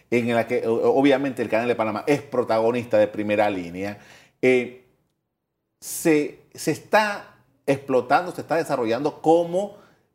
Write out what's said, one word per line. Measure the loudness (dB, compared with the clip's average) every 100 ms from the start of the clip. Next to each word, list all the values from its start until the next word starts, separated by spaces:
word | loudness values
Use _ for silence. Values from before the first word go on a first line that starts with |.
| _
en | 0 2
la | 0 0
que | -2 0
o-, | 0 2
obviamente | 4 4 4 0 -4
el | -2
Canal | 0 0
de |
Panamá | -2 -2 -2 -2
es | -2
protagonista | 0 -4 0 0 0 -2 0 2
de | 2
primera | 0 -2 0 0
línea, | -2 -8 -8 -10 -10 -20 -20 _ _
eh, | 2 2 0 -10 _ _ _ _ _ _ _ _ _ _
se, | -12 -2 2 2 0 -10 _
se | -8 -6
está | -6 0 0 0 -6 -14 _ _ _ -4
explotando, | -4 0 0 2 0 0
se | -10
está | -4
desarrollando | -4 -2 -2 -2 -2 -2 -2
como, | 2 2 2 -4 -6 -12 _ _ _